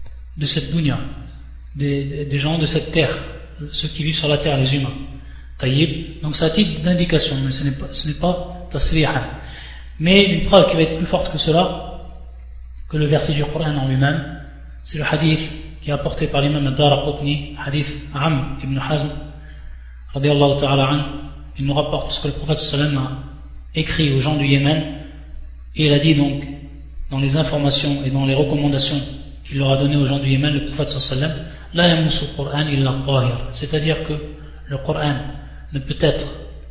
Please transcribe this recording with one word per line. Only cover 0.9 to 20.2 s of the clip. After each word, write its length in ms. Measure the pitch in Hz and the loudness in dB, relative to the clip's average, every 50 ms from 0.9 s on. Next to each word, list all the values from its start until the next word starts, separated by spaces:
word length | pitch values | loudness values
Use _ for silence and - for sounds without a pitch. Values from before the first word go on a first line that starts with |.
| 120 - - - - - - - - - - - - - - - - | 0 0 -4 -6 -8 -10 -12 -14 -16 -16 -16 -16 -16 -16 -16 -12 -6
des, 280 | 139 143 143 143 139 139 | -2 0 0 0 0 -2
des, 220 | 139 151 151 143 | -4 -4 -6 -4
des 140 | 135 143 139 | -2 -2 0
gens 200 | 139 156 165 165 | 2 2 2 2
de 80 | 156 | 2
cette 240 | - - 151 - - | 2 2 0 0 0
terre, 260 | - 165 143 123 123 - - - - - - - - - 147 143 | 2 2 2 2 2 -4 -6 -10 -12 -14 -16 -16 -14 -12 -10 -6
ceux 160 | - - 156 | -4 -4 -4
qui 160 | 156 - 165 147 | -4 -2 -2 -2
vivent 140 | 160 156 | -2 -2
sur 100 | - 156 | 0 0
la 100 | 147 147 | 2 2
terre, 200 | 139 - 156 139 | 2 2 2 2
les 180 | 131 131 127 139 | 2 2 2 2
humains. 180 | 143 131 117 - - - - - - - - - - - - - | 2 0 -2 -4 -6 -8 -10 -12 -12 -14 -14 -14 -14 -14 -14 -8
Taïb. 640 | - 131 127 131 147 165 160 - - - - - - | -4 -2 2 4 4 2 2 0 -4 -8 -10 -10 -8
Donc 140 | 151 151 147 | -6 -2 0
c'est 100 | - 165 | 2 2
à 40 | 156 | 2
titre 300 | - 208 208 165 156 160 | 4 4 2 2 2 -2
d'indication, 540 | 151 175 180 170 175 - 165 147 - 151 139 135 135 | 0 2 2 2 2 2 2 2 2 2 0 0 0
mais 80 | 135 | 0
ce 120 | 131 135 143 | 0 0 0
n'est 80 | 139 | -2
pas, 160 | 131 - - - | -2 -2 -4 -2
ce 160 | - - 147 | -2 -2 0
n'est 80 | 151 143 | -2 -2
pas 520 | - 175 180 180 - - - - - - - | 0 0 0 0 0 -4 -8 -10 -12 -10 -6
tasrihan. 440 | - 139 - - 160 160 147 135 151 127 117 - - - - - - - - - - - - - - - | -2 0 2 4 4 4 4 2 2 -2 -4 -6 -8 -12 -12 -14 -14 -14 -14 -16 -16 -16 -16 -14 -6 0
Mais 260 | 156 175 190 202 202 | 4 6 8 8 8
une 180 | 180 165 160 - | 6 4 2 4
preuve 260 | - 202 190 151 - | 8 8 8 8 8
qui 60 | - | 6
va 60 | 160 160 | 4 2
être 140 | 160 160 | 2 2
plus 100 | 165 175 | -2 -2
forte 240 | - 185 - - - | 0 0 0 0 0
que 60 | - | -2
cela, 500 | 151 - 160 151 170 185 - - - - - - - - - - - - - - - - - - - - - - - - - | 0 2 4 4 4 4 2 -2 -6 -8 -10 -12 -12 -12 -14 -14 -14 -14 -16 -16 -16 -16 -16 -16 -16 -16 -14 -14 -14 -10 -4
que 80 | 156 | 0
le 80 | 151 151 | 2 2
verset 280 | 143 156 143 - 160 151 | 4 4 4 4 2 2
du 120 | 147 147 | 0 0
Coran 300 | 147 - 160 160 151 143 | 0 -2 -2 -2 0 0
en 100 | 139 131 | 0 0
lui-même, 540 | 135 131 131 139 143 156 165 - - - - - - - - - - - - - | 2 2 4 4 4 2 2 -2 -6 -8 -12 -14 -16 -16 -16 -16 -16 -16 -12 -10
c'est 140 | - - | -8 -6
le 80 | 151 147 | -4 -2
hadith 340 | - 160 151 165 156 156 143 - - - - - - - - | 0 0 2 4 4 2 2 0 -4 -8 -10 -12 -12 -14 -10
qui 100 | - 143 | -4 -4
est 20 | 143 | -2
apporté 340 | 139 - - - - 156 | -2 -2 -2 -2 -2 -2
par 140 | 143 - 139 | 0 2 2
l'imam 260 | 139 147 151 147 143 | 2 2 2 2 0
Ad-Daraqutni, 880 | 135 127 147 147 143 139 139 - 147 143 - 147 143 147 143 - - - - - | 0 2 4 6 6 6 4 2 0 -2 -2 0 0 0 -2 -2 -8 -10 -8 -6
hadith 220 | 135 139 151 139 - - - - - - | -2 -2 -2 -2 -2 -6 -10 -10 -8 -4
Am 440 | 135 147 165 151 131 127 131 - - | 0 2 2 2 2 0 -2 -4 -6
ibn 160 | - 135 135 | -4 -2 -2
Hazm, 300 | 135 131 - 151 143 143 147 - - - - - - - - - - - - - - - - - - - - - | -2 0 0 0 0 0 -2 -4 -6 -10 -12 -14 -16 -16 -16 -16 -14 -14 -14 -14 -14 -16 -16 -18 -16 -14 -8 -4
radiyallahu 440 | 135 | 0